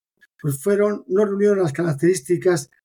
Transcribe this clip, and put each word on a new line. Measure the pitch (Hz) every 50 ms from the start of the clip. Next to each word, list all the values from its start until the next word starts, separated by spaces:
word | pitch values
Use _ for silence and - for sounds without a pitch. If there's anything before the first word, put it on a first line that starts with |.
| _ _ _ _ _ _ _ _
pues | - 147 135 135 -
fueron, | 202 202 202 208 208 208 - - -
no | 180 196 214
reunieron | 196 202 202 202 208 202 196
las | 185 156 135
características | - 170 170 143 139 165 175 185 185 - - 180 170 - 185 175 165 - - _ _ _